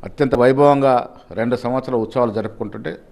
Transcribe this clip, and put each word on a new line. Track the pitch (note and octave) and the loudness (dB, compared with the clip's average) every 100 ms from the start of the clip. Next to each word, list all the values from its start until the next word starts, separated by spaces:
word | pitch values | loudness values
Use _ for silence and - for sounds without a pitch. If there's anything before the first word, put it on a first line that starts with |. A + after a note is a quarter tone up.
| - | -16
అత్యంత | - C#3 A#2+ | -4 0 4
వైభవంగా | B2 C3+ C#3+ C#3+ C3+ B2 - - _ F2+ | 4 6 4 4 4 2 -2 -16 _ -6
రెండు | A#2 A#2+ | -4 -2
సంవత్సరాల | A#2+ B2+ C3 B2 | -2 -6 -4 -4
ఉత్సవాలు | A2 C3 A#2+ G#2 | -2 -2 -2 -2
జరుపుకుంటుంటే | G#2+ - G#2+ - F#2 - - | -8 -8 -12 -10 -12 -12 -16